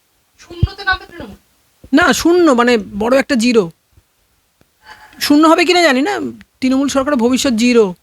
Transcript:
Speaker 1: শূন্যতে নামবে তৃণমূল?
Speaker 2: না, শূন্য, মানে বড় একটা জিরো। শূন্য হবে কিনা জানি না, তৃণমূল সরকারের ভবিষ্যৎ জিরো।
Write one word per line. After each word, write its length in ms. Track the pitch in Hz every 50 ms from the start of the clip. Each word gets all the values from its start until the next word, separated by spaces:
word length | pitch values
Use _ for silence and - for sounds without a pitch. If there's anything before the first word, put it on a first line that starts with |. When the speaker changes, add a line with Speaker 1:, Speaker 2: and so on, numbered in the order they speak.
| _ _ _ _ _ _ _ _
Speaker 1:
শূন্যতে 460 | - - 339 339 339 381 403 392 403
নামবে 220 | 381 370 370 349
তৃণমূল? 300 | 381 349 339 277 208 202 - _ _ _ _ _ _ _ _ - - -
Speaker 2:
না, 200 | 294 349 294 240
শূন্য, 380 | - - 320 349 359 349 311
মানে 280 | 262 233 240 240 247 226
বড় 400 | 190 202 214 202 214 240 254 269
একটা 160 | 262 - 285
জিরো। 360 | 233 214 247 240 233 185 165 - _ _ _ _ _ _ _ _ _ _ _ _ _ _ _ _ _ _ _ _ _ _ - - - - - - -
শূন্য 280 | - - 294 294 320 311
হবে 160 | 330 339 349
কিনা 180 | 285 359 359 349
জানি 200 | 311 262 254 277
না, 180 | 392 403 - 294 240 226 220 - _ _ _
তৃণমূল 280 | - 262 269 262 285 277
সরকারের 300 | - 277 262 285 294 254
ভবিষ্যৎ 340 | 220 247 262 254 - 277 240
জিরো। 420 | 208 240 247 247 233 214 190 175 -